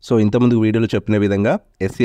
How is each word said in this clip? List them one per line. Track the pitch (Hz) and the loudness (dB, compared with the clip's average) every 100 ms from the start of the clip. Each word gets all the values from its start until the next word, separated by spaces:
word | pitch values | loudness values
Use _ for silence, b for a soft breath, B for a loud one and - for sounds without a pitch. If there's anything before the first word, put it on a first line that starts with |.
| - | -2
So | 120 | 0
ఇంతకుముందు | 104 120 123 117 | 2 2 2 2
వీడియోలో | 107 113 113 | 0 0 -2
చెప్పిన | 104 - 104 | -2 -2 0
విధంగా | 101 98 107 196 - - 95 | 0 0 -2 -2 -6 -8 -6
ఎస్సీ, | - | -2